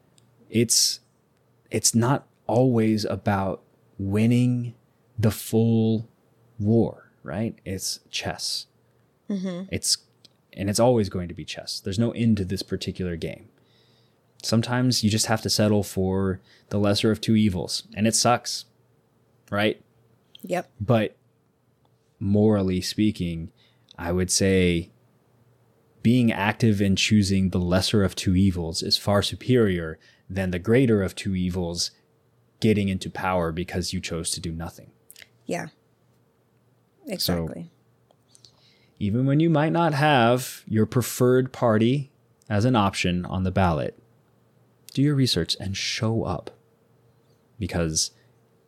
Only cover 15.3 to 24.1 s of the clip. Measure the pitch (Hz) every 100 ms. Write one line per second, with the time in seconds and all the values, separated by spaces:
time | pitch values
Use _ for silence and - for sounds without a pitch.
15.3 | 110 101 - 107 104 98 - 95 95 98
16.3 | 95 _ _ _ 107 101 104 117 107 -
17.3 | 110 107 90 60 - - - 107 110 123
18.3 | 120 - - - _ _ _ _ _ _
19.3 | _ _ 101 107 - _ _ _ _ _
20.3 | - 185 180 - _ 101 117 104 - _
21.3 | _ _ _ _ _ _ _ _ _ 101
22.3 | 104 107 104 95 92 92 - 107 104 87
23.3 | 82 80 _ _ _ _ - 73